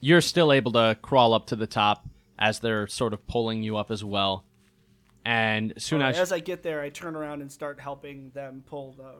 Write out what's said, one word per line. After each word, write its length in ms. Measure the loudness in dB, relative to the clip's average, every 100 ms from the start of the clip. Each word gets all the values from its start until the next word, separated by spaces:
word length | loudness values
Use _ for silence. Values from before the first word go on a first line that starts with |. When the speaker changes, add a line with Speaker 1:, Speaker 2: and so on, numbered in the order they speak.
Speaker 1:
you're 200 | 4 6
still 320 | 6 4 4
able 200 | 4 4
to 260 | 4 4 2
crawl 320 | 2 6 6
up 140 | 4 0
to 100 | -6
the 100 | -4
top 400 | 0 2 0 -6 -20 _ -2
as 200 | -2 0
they're 280 | -2 -2 -4
sort 240 | -4 -4
of 120 | -4 -6
pulling 360 | -2 -2 -2
you 140 | -2 -4
up 140 | -4
as 140 | -6
well. 400 | -4 -2 0 -2 -8 _ _ _ _ _ _ _
And 480 | -2 0 2 0 -2 -6
soon 240 | -4 0
Speaker 2:
Uh, 40 | 0
Speaker 1:
as 100 | 2
Speaker 2:
as 140 | 0
I 80 | -2
get 220 | -6 -8
there, 200 | -6 -6
I 80 | -8
turn 240 | -10 -12 -10
around 240 | -10 -10
and 100 | -14
start 280 | -12 -12 -10
helping 500 | -12 -12 -14 -18 -16
them 340 | -14 -14 -16 -14
pull 260 | -14 -14
the 220 | -18 -20